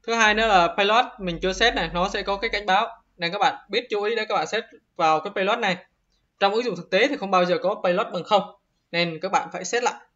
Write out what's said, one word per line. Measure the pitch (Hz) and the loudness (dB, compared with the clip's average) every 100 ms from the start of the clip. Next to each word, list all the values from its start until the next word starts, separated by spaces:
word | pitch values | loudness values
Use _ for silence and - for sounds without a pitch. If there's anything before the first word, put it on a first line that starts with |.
Thứ | - | -2
hai | 233 214 | 2 4
nữa | 214 226 | 4 4
là | 190 170 185 | 6 4 2
payload | 202 226 254 - | 4 4 2 -6
mình | 185 165 | -8 -2
chưa | 185 | -4
set | 185 233 | 2 0
này, | 220 165 | 0 -4
nó | 175 190 | -2 -2
sẽ | 202 | -2
có | 190 196 | -4 -4
cái | 226 | -4
cảnh | 208 | -4
báo. | 202 190 226 - _ _ | 0 0 0 -8 _ _
Nên | 170 | -6
các | 202 | 0
bạn | 170 - - | 0 0 -6
biết | 208 247 | -6 -4
chú | 208 | -4
ý | 208 | -2
để | 226 | -2
các | 214 | -2
bạn | 196 156 | -2 -2
set | 214 220 - _ | -6 -8 -20 _
vào | - 160 156 | 0 2 2
cái | 196 | -2
payload | 202 190 240 | -2 0 0
này. | 208 180 - _ _ _ _ _ | -2 -4 -10 _ _ _ _ _
Trong | 196 | 0
ứng | 220 | 0
dụng | 247 | -4
thực | 180 175 | -6 -2
tế | 190 277 | 2 2
thì | 294 | 0
không | 196 | 0
bao | 185 | 2
giờ | 180 165 | 2 0
có | 175 - | -2 -2
payload | 185 180 226 | -2 0 -2
bằng | 185 | -6
không. | 160 202 190 - _ _ _ | 2 0 0 -14 _ _ _
Nên | 170 170 160 | -2 -2 -4
các | 190 | -2
bạn | 180 - | -2 -2
phải | 175 | -10
set | 185 240 | -4 -2
lại. | 233 - _ | -2 -4 _